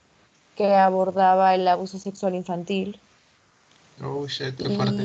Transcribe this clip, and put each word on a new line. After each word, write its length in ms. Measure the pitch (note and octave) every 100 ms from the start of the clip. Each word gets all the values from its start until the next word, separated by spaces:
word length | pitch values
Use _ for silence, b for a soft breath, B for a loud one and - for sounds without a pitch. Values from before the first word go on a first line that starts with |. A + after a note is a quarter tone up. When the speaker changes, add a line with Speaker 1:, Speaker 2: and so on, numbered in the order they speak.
| _ _ _ _ _ -
Speaker 1:
que 180 | G3+
abordaba 840 | G3 F#3+ F#3 F#3+ F#3 F#3+ F#3 F#3+ F#3
el 120 | F#3
abuso 320 | F3 F#3+ F#3+
sexual 360 | G3 F#3+ G3 F3+
infantil. 640 | F3+ F3 F3 G3 F#3+ G#3 _ _ _ _ _ _ _ _ _ -
Speaker 2:
Oh, 260 | C3+ C#3 C#3+
shit, 280 | - C3 C3
qué 140 | - G3+
fuerte. 280 | G3+ G3+